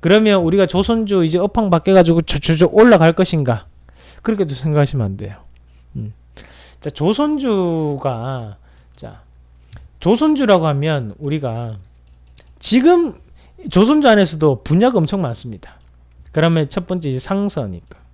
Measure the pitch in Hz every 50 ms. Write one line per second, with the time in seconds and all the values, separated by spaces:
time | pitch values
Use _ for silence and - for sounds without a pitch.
0 | - 165 190 214 220 214 202 196 175 160 170 202 190 175 - 175 196 - 233 226
1 | 226 202 202 190 170 160 156 180 180 208 - - 220 196 170 165 - - 190 190
2 | 175 160 170 165 170 - - 143 - - 165 156 175 165 - 208 220 247 226 180
3 | 165 160 170 - 190 - - 160 143 123 120 107 - - _ - - - - _
4 | - - - - - - 220 202 190 151 139 123 127 160 151 147 147 139 - 135
5 | 113 101 95 98 104 98 104 - _ - - _ _ _ _ _ _ _ - 131
6 | 110 107 110 _ _ _ _ - - - - - - - _ _ - 151 - -
7 | 147 175 214 - 294 302 302 294 262 262 220 196 185 175 165 160 156 151 147 135
8 | - 139 127 113 117 131 135 127 117 107 101 _ _ _ _ _ _ _ _ -
9 | - 110 101 107 - _ _ _ _ _ _ _ _ _ - - - - _ -
10 | - 170 214 233 302 311 302 269 277 220 202 180 160 156 147 139 143 156 156 143
11 | 123 107 95 _ 147 143 147 156 143 123 113 113 120 117 110 98 92 - _ _
12 | _ _ - _ _ _ _ - - _ - _ - - 208 254 247 320 359 349
13 | 339 285 185 - - _ - - _ _ _ - - - - 180 202 226 302 302
14 | 285 262 220 208 196 160 160 156 151 151 139 113 - - 151 175 214 254 254 214
15 | 160 147 - 196 180 131 117 - - 123 110 92 - - - _ _ _ _ _
16 | _ _ _ _ - - - 160 156 165 165 160 151 139 - - 175 - 185 180
17 | 160 147 131 131 - - 196 196 202 202 - 160 131 101 92 85 - _ - _
18 | - _